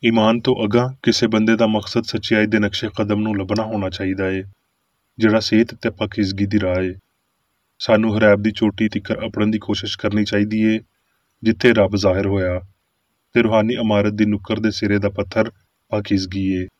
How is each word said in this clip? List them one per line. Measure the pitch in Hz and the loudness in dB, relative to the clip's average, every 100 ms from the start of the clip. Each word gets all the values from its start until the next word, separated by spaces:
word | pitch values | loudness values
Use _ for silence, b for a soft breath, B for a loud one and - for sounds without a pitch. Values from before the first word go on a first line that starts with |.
| 123 | 2
ਈਮਾਨ | 113 107 120 | 4 4 2
ਤੋਂ | 117 127 110 | 0 0 0
ਅਗਾਂਹ | 117 127 131 | 0 0 -2
ਕਿਸੇ | - 110 113 | -2 0 2
ਬੰਦੇ | 110 107 110 | 2 2 2
ਦਾ | 113 | 2
ਮਕਸਦ | 107 101 120 | 0 -2 -6
ਸੱਚਾਈ | 117 107 - 110 107 | -4 -8 -2 0 2
ਦੇ | 107 | 0
ਨਕਸ਼ੇ | 104 - 110 - | 0 -4 -8 -6
ਕਦਮ | 104 104 | -4 -2
ਨੂੰ | 107 104 | -2 -4
ਲੱਭਣਾ | 95 104 | -4 -4
ਹੋਣਾ | 110 110 95 | -2 -4 -6
ਚਾਹੀਦਾ | 92 95 95 95 | -6 -6 -4 -4
ਏ, | 95 98 _ _ _ _ _ _ - | -4 -8 _ _ _ _ _ _ 0
ਜਿਹੜਾ | 110 110 | 2 2
ਸਿਹਤ | 107 107 113 - | 2 2 2 -2
ਤੇ | 110 | -8
ਪਾਕੀਜ਼ਗੀ | - 107 - 101 98 101 | -4 -8 -2 -4 -2 -2
ਦੀ | 104 | 0
ਰਾਹ | 95 90 | 0 -2
ਏ। | 92 95 _ _ _ _ _ _ _ _ | -4 -6 _ _ _ _ _ _ _ _
ਸਾਨੂੰ | - 110 110 107 | 2 2 4 4
ਹਰੈਬ | 110 101 | 4 4
ਦੀ | 104 | 2
ਚੋਟੀ | 104 110 - 110 | 0 0 0 -2
ਤੀਕਰ | 104 - 113 107 | -2 -6 -6 -6
ਅਪੜਨ | 104 107 | -2 -2
ਦੀ | 110 | -2
ਕੋਸ਼ਿਸ਼ | - 101 101 - | -4 -6 -4 -6
ਕਰਨੀ | 107 104 104 | -2 0 0
ਚਾਹੀਦੀ | 104 104 110 107 110 | 0 0 2 2 0
ਏ, | - _ _ _ _ _ | -4 _ _ _ _ _
ਜਿੱਥੇ | 110 110 127 | -2 4 4
ਰੱਬ | 113 95 101 | 6 2 2
ਜ਼ਾਹਿਰ | 98 92 98 | 0 0 0
ਹੋਇਆ, | 98 90 90 90 _ _ _ _ _ _ | -2 -2 -4 -8 _ _ _ _ _ _
ਤੇ | 120 | 0
ਰੂਹਾਨੀ | 113 110 107 | 2 2 2
ਇਮਾਰਤ | 120 113 104 104 | 0 0 2 0
ਦੀ | 104 107 | 0 0
ਨੁੱਕਰ | 104 - - | 0 -4 -2
ਦੇ | 110 | -2
ਸਿਰੇ | - 104 101 | -2 0 0
ਦਾ | 101 | 0
ਪੱਥਰ | - - - 107 - _ _ _ | -4 -6 -2 -2 -4 _ _ _
ਪਾਕੀਜ਼ਗੀ | 107 104 101 92 98 95 | -6 -2 -2 -2 -4 -2
ਏ। | 92 90 _ | -2 -6 _